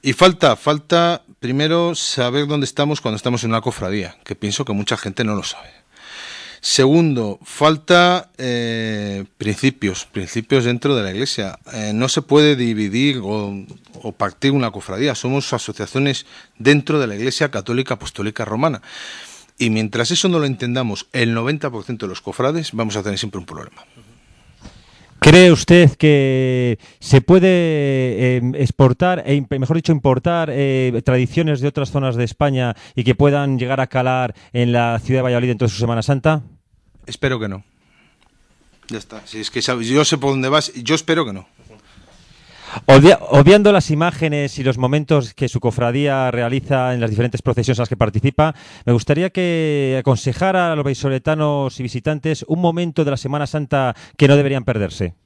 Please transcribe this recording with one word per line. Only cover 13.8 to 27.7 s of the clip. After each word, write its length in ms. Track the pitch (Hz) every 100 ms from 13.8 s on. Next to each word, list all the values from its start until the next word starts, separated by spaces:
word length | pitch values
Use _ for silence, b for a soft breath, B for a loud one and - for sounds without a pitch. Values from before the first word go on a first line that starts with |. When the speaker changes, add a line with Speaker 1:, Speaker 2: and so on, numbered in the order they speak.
| _ -
Speaker 1:
o 80 | 110
partir 400 | - 98 - 139
una 180 | 139 117
cofradía. 460 | 98 - 95 143
Somos 360 | 120 127 139 -
asociaciones 760 | 120 - - 101 131 139 131 - B B _
dentro 400 | 117 147 131 151
de 80 | 123
la 80 |
Iglesia 340 | 101 127 - 147
Católica 460 | 117 95 120 131
Apostólica 500 | 120 - - 104 -
Romana. 380 | 104 110 156 131 B B B B B B B _
Y 140 | 120
mientras 400 | 110 110 117 117
eso 180 | 175 190
no 80 | 170
lo 80 |
entendamos, 640 | 143 123 123 123 120 98 -
el 200 | 131 117
noventa 380 | 117 123 151 147
por 120 | 113
ciento 220 | 98 113
de 60 | 101
los 100 | 92
cofrades, 520 | - - 131 165 156
vamos 220 | 110 110
a 60 | 104
tener 160 | 101 98
siempre 220 | 104 95
un 80 | 85
problema. 360 | 76 73 - - _ 101 _ _ _ _ _ b b b b b -
Speaker 2:
¿Cree 320 | 151 170 180
usted 440 | 160 - 175 160 -
que 800 | 156 147 135 131 131 127 123 110 b b
se 220 | - 135
puede, 260 | - 185 185
eh, 920 | 180 165